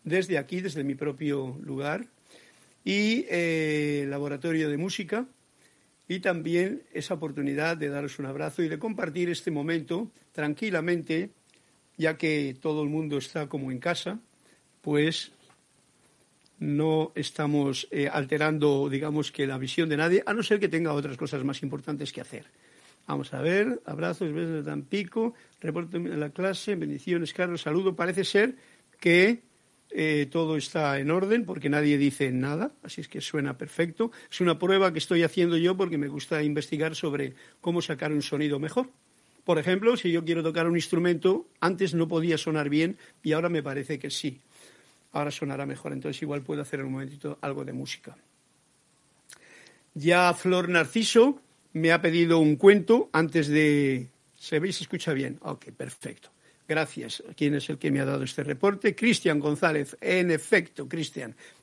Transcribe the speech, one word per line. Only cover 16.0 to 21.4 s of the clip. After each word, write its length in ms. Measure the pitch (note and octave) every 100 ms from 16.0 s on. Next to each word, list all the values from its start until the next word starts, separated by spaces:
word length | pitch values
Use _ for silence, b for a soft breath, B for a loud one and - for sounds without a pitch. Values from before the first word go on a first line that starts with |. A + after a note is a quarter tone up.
| _ _ _ _ _ -
no 540 | D3+ D3 D#3+ D#3 D#3
estamos, 720 | - C#3+ - D3 D3 C#3 C3 -
eh, 180 | D3 C#3+
alterando, 800 | D3+ C3 D3+ D3+ D#3 D3 C#3 C#3+
digamos, 420 | C3+ D3+ D3+ C#3+
que 140 | - C3+
la 140 | C3
visión 300 | C3 - E3
de 80 | D3
nadie, 260 | E3 F#3 -
a 80 |
no 80 | G#3+
ser 180 | G#3 G#3
que 100 | F#3+
tenga 220 | D#3+ E3
otras 260 | C#3+ C#3+ B2
cosas 260 | D3+ C#3+